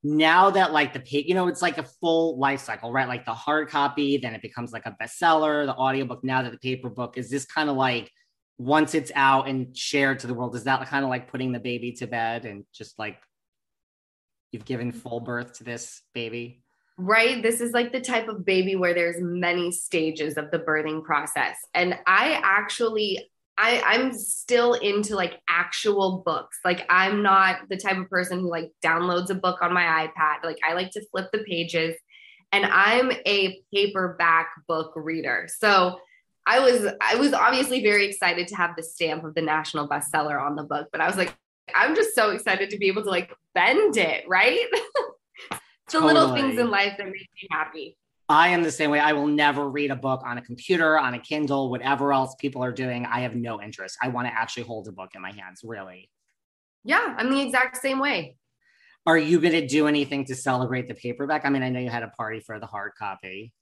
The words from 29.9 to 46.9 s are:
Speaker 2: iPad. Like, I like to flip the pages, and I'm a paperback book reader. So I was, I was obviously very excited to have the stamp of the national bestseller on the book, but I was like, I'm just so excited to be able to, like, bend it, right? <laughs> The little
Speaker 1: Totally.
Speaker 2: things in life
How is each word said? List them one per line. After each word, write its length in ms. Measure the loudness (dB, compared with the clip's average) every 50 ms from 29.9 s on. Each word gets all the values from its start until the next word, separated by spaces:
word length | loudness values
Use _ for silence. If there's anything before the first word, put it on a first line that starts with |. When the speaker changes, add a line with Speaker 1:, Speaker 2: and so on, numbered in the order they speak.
| 2 0 0
Speaker 2:
iPad. 380 | -4 -2 0 0 0 0 -2 -4
Like, 140 | -8 -4 -2
I 120 | -2 0 0
like 160 | -2 -4 -4
to 160 | -8 -12 -12
flip 240 | -6 -6 -6 -4 -4
the 60 | -4 -6
pages, 580 | -4 -4 -4 -4 -4 -2 -2 -2 -2 -2 -4 -10 _ _ -20 -20 -20 -20 -20 _ _ _
and 140 | 0 0 2
I'm 440 | 4 4 4 6 6 4 4 2 0 -2 -2 0
a 360 | 0 0 2 0 -2 -4 -8 _ _
paperback 800 | 0 0 0 0 0 -2 -4 -4 -2 0 2 4 4 4 2 -2 -10 -16 _ -4
book 240 | -4 -4 -4 -6 -8
reader. 540 | -8 -6 -6 -6 -4 -2 -2 -2 -2 -4 -8 -6 0
So 420 | 4 6 6 6 4 4 0 -6 -18 _ _ _ _ _ _ _ _
I 140 | 2 4 6
was, 260 | 6 6 6 4 2 -2 -2 0
I 160 | 0 2 2
was 160 | 4 4 2
obviously 500 | 4 4 4 4 4 4 0 0 0 2
very 220 | 4 4 4 4 2
excited 420 | 2 -2 0 0 0 0 0 -4 -6
to 80 | -2
have 200 | -2 -2 -2 -2
the 60 | -8
stamp 420 | -12 -12 -6 -4 -2 -2 -2 -4 -8
of 100 | -6 -4
the 80 | -4
national 460 | 0 0 0 0 -2 -4 -4 -4 -2 -2
bestseller 500 | -4 -4 -4 -2 -2 0 0 0 -2 -2
on 160 | -2 -4 -4
the 100 | -6 -6
book, 240 | -4 -4 -4 -4 -6
but 80 | -2 0
I 60 | 0
was 100 | 0 2
like, 180 | 0 -2 -2 -4 _ _ _ _ _ _ -2 2
I'm 200 | 2 2 4 4
just 200 | 2 0 2 2
so 160 | 2 2 2
excited 380 | 2 -2 -2 -2 0 0 -2 -6
to 80 | -4 0
be 100 | 0 0
able 160 | 0 0 -2
to, 60 | 0
like, 240 | -2 -2 -2 -6 -16 _ _ _ _
bend 420 | 2 4 4 4 4 4 4 4
it, 280 | 2 2 2 0 -4 -2 0
right? 380 | 2 4 4 4 4 2 0 0
<laughs> 60 | -2 -4 -4 -4 _ -4 -6 -6 -12 _ _ _ _ -20 -12 -12 -12 -12 -12 _ _ _ _ -2
The 80 | 2 4
little 300 | 6 8 8 8 6 6
Speaker 1:
Totally. 140 | 4 2
Speaker 2:
things 180 | 0 0 2 0
in 100 | 0 2
life 240 | 2 2 2 0